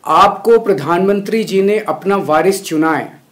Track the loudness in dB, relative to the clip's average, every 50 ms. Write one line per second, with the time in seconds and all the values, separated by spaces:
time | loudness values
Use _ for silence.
0 | -2 2 4 4 4 4 2 0 2 2 2 4 4 0 -2 -2 0 -2 -2 0
1 | 0 0 0 -2 -2 -4 -4 -4 -4 -2 -2 0 0 2 0 0 -2 -4 -8 -6
2 | -2 -2 -2 -2 0 0 0 2 2 2 0 -2 -6 -6 -2 -2 0 0 0 -2
3 | -4 -8 -14 -20 _ _